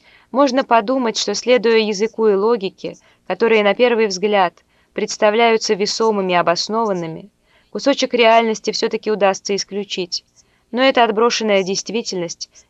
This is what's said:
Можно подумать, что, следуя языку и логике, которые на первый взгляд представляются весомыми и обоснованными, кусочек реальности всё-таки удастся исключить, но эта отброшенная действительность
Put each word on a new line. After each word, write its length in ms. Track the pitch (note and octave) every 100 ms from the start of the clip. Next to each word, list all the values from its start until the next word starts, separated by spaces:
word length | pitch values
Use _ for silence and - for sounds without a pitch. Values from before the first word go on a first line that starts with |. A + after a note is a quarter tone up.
| _ _ _
Можно 320 | A#3+ C#4+ C4
подумать, 540 | C4 A#3 G#3+ C4 A#3 G#3+
что, 180 | -
следуя 440 | G#3 A3+ B3+ A3+ A3+
языку 480 | G#3+ F#3+ G#3+ - A3
и 80 |
логике, 600 | F#3+ G#3+ A#3 F#3 - E3+ E3+ _ _ -
которые 380 | F#3 A3+ A3
на 100 | G3+
первый 340 | G3+ B3 A3+ A3
взгляд 440 | F3+ G#3 G3+ F3 - _ _ _
представляются 800 | - G#3 - G#3+ A3 A#3 A3+ -
весомыми 600 | G3 G3+ - A3+ G3+ F#3+
и 40 | F3
обоснованными, 920 | E3+ F3 - A3 A3 F#3 E3 D#3+ G3 _ _ _ _
кусочек 420 | G#3+ C#4 C4+ C4
реальности 600 | A#3 A3+ A3+ A3+ A3 -
всё-таки 380 | - A3+ G#3+ G#3+
удастся 440 | G#3 G3 F#3+ - G3
исключить, 680 | - G3 G3+ - F3+ - - _ _ _ _
но 120 | A#3
эта 220 | C4 C4
отброшенная 580 | A#3 G#3 A#3+ A3+ A3 G3
действительность 880 | F#3 F#3+ - G#3+ A3+ F#3 E3+ - - _